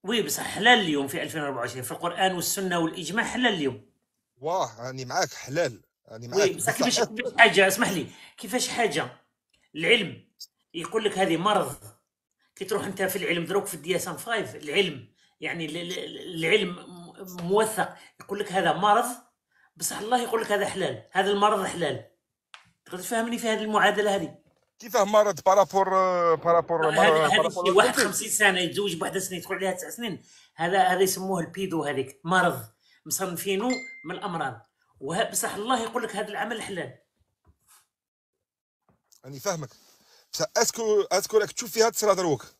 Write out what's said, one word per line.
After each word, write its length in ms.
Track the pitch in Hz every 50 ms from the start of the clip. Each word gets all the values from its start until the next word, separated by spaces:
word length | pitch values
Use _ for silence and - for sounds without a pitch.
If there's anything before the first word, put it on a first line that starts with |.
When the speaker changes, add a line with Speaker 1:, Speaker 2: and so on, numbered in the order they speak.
| -
Speaker 1:
وي، 180 | 185 233 233
بصح 220 | 190 147 - - -
حلال 360 | - - - 202 233 247 233
اليوم 280 | 202 165 151 143 139 135
في 160 | - 170 -
ألفين 180 | 147 131 160
وأربعة 180 | 147 143 135 127
وعشرين، 240 | 117 120 - 131 123
في 80 | -
القرآن 440 | 156 - - 175 170 - 190 190 185
والسنة 440 | 175 156 - - 202 196 185 180 170
والإجماع 460 | 165 160 - 190 170 147 175 226 220
حلال 280 | - - 233 254 240 208
اليوم. 320 | 175 147 135 120 107 - _ _ _ _ _ _ _ _ _ _ _
Speaker 2:
واه، 340 | 131 156 175 190 156 120 - 110
راني 260 | 120 131 131 131 131
معاك 280 | 123 139 175 185 135 -
حلال، 480 | - - - 131 165 175 135 117 98 _ _ _ _ _ -
راني 180 | 107 113 120 120
معاك. 140 | 123 -
Speaker 1:
وي، 120 | 139 190 -
بصح 180 | - - 226
Speaker 2:
بصح 120 | 214 - -
Speaker 1:
كيفاش، 160 | 247 - 240
كيفاش 340 | 233 - 220 220 - - - -
حاجة، 300 | 226 214 170 190 190 196
اسمح 220 | 190 196 233 180
لي، 180 | 196 170 127 - - - - - _ -
كيفاش 300 | - 196 196 254 - -
حاجة 440 | - - 240 196 160 160 135 123 - _ _ _ _ _ _ _ _ _ _ _ _
العلم 520 | 151 160 165 - 117 104 160 120 110 _ _ _ _ - _ _ _ _ _ _
يقول 300 | 165 165 - - 220 214
لك 140 | 202 190 190
هذه 200 | 190 170 165 160
مرض، 380 | 175 208 208 196 160 135 131 - - - _ _ _ _ _ _ _ _ _ _ _ _ _
كي 100 | - 196
تروح 200 | 190 220 196 170
أنت 160 | 190 190 -
في 140 | 196 180 -
العلم 300 | 202 175 - 170 175 165
دروك 200 | 151 190 196 190
في 80 | - -
الدي 220 | 160 139 170 185
اس 120 | - - 185
ام 100 | 165 135
فايف، 380 | - 233 233 214 190 117 -
العلم، 520 | - 147 147 143 190 196 175 147 127 107 - _ _ _ _ _ _
يعني 240 | - 151 135 165 165
ال-، 120 | 151 151 -
ال-، 220 | - - - -
ال-، 360 | - - - - - - 185
العلم 400 | 165 160 160 - 208 196 175 180
م-، 680 | - - - - 175 170 - - - 196 185 180 180
موثق، 540 | 170 175 196 214 - - - - - - - - - - _ _
يقول 200 | - - 196 202
لك 120 | 202 -
هذا 220 | 175 196 180 170 151
مرض، 320 | 165 190 208 208 226 240 240 - - - _ _ _ _ _ _ _ _ _ _
بصح 220 | _ 160 - - -
الله 240 | 202 220 247 247
يقول 200 | 240 220 226 220
لك 100 | 220 -
هذا 140 | 208 202 196
حلال، 380 | - - 190 180 143 120 110 - _
هذا 200 | - 185 190 196
المرض 340 | 208 202 202 214 220 202 185
حلال. 400 | - - 175 170 143 131 117 - - _ _ _ _ _ _ _ _ - - _ _ _ _ _
تقدر 140 | - - 180
تفهمني 380 | 180 - 240 226 226 240 240 240
في 100 | 240 226
هذه 140 | 220 214
المعادلة 540 | 220 214 214 208 175 202 202 202 202 208 196
هذه؟ 260 | 196 165 139 - - _ _ _ _ _ _ _ _
Speaker 2:
كيفاه 240 | 226 233 190 240 196
مرض 360 | 202 214 214 214 208 190 143 -
بارابور، 500 | 196 - 208 190 - - 196 190 190 190
آه، 400 | 190 185 185 180 175 170 170 165
بارابور 540 | 156 160 170 170 170 160 - 170 165 160 156
Speaker 1:
هذا، 60 | 156
Speaker 2:
مرض، 240 | 160 160 165 156 156
Speaker 1:
هذا 180 | 156 147 - 160
Speaker 2:
بارابور 280 | 160 170 - 185 175
Speaker 1:
شيء 80 | 185 180
واحد 140 | 196 - 254
Speaker 2:
الكوفيد؟ 200 | - 277 - 202
Speaker 1:
خمسين 220 | 190 - 214 220
سنة 300 | - - 214 202 190 180
يتزوج 360 | 180 165 139 190 202 202 165
بوحدة 240 | 165 190 - - 190
سنة 180 | 185 - 185 175
يدخل 180 | 175 - 190
عليها 160 | 185 190 190
تسع 180 | 175 - - 151
سنين، 320 | - - 240 226 170 127 _ _ _ - - _ _
هذا، 280 | - 160 175 185 196 185
هذا 180 | 185 180 185
يسموه 380 | 196 185 - 185 190 190 190 175
البيدو 440 | 165 - - 190 190 - - 117 -
هذيك، 380 | 143 143 131 131 - - _ _
مرض. 400 | 165 180 185 175 175 - 123 110 - _ _ _ _ _ _ _
مصنفينه 640 | - - - 190 185 175 165 - 196 196 190 214 254 254 - - - - - -
من 100 | 160 156
الأمراض. 540 | - - 202 175 165 151 131 117 107 - _ _ _ _ _ _ _
وه-، 320 | - 139 165 190 226 -
بصح 220 | - - - 214 -
الله 300 | 190 208 233 262 240 226
يقول 200 | 220 226 233 220
لك 120 | - -
هذا 120 | 190 220 -
العمل 340 | 202 156 196 220 240 220
حلال. 360 | - - 202 170 151 127 - _ _ _ _ _ _ _ _ _ _ _ _ _ _ _ - _ _ _ _ _ _ _ _ _ _ _ _ _ _ _ _ _ _ _ _ _ _ _ _ _ _ _ - _ _
Speaker 2:
راني 140 | 131 143 135
فاهمك. 300 | - 202 185 160 147 120 - _ _ _ _ _ _ _ _ _ _ _ -
بصح 120 | - 165 - _ -
اسكو، 440 | 233 - - - 233 220 214 208
اسكو 360 | 190 - - 190 202 - - 214
راك 140 | 208 -
تشوف 200 | - - 247 214
فيها 180 | - 226 220 233
تصرا 240 | - - 220 208 196
دروك؟ 320 | 180 185 170 147 120 - - _ _